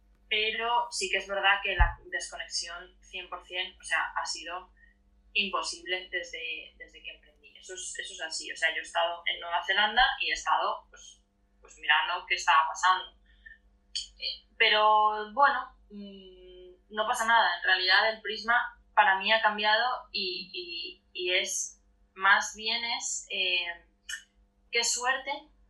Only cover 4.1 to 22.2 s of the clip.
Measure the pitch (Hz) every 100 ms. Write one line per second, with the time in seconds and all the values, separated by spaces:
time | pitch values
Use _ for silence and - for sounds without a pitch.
4.1 | 165 165 160 156 - - _ - _ _
5.1 | _ _ - 196 170 165 170 180 185 180
6.1 | 170 170 165 165 - - - - - -
7.1 | - _ _ - - - 185 - - -
8.1 | 185 160 160 151 - 160 156 - - -
9.1 | 226 - - 175 175 - 190 214 226 262
10.1 | - - - - - - - - - -
11.1 | _ _ _ _ _ - - - 156 165
12.1 | 180 - 180 180 170 160 - 202 - -
13.1 | _ _ - - - _ _ _ - -
14.1 | - - - _ - 226 214 214 214 214
15.1 | 214 208 220 277 247 262 - - 202 202
16.1 | 196 185 185 180 180 180 - _ 208 226
17.1 | - 214 226 175 175 190 185 185 196 220
18.1 | 220 - 214 220 240 - - _ - 202
19.1 | 190 202 220 214 208 214 220 247 254 -
20.1 | - 359 359 - 370 349 339 370 - _
21.1 | - 180 185 190 - - - _ _ _
22.1 | 190